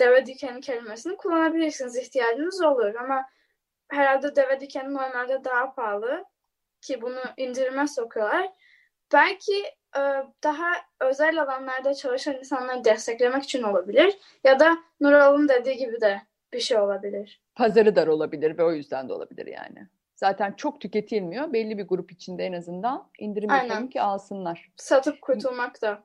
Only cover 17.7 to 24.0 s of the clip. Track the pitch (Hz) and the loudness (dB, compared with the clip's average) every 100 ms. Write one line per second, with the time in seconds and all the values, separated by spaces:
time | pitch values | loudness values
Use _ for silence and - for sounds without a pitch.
17.7 | 208 214 185 160 156 151 151 156 165 170 | 6 6 6 4 2 0 -2 -2 2 0
18.7 | 156 139 131 127 87 - - - - - | 0 -4 -8 -8 -8 -10 -14 -14 -14 -16
19.7 | - 196 _ _ - 196 190 202 196 302 | -18 -20 _ _ -4 -2 0 -4 -4 -8
20.7 | 285 190 214 214 220 175 208 320 226 220 | -8 -6 -6 -4 -4 -4 -6 -4 -4 -4
21.7 | 208 185 185 175 175 - 180 185 175 170 | -6 -4 -4 -6 -16 -14 -8 -8 -8 -10
22.7 | 180 226 285 - - 214 202 214 269 247 | -8 -6 -6 -10 -14 -10 -6 0 0 0
23.7 | 220 254 262 | -4 -6 -2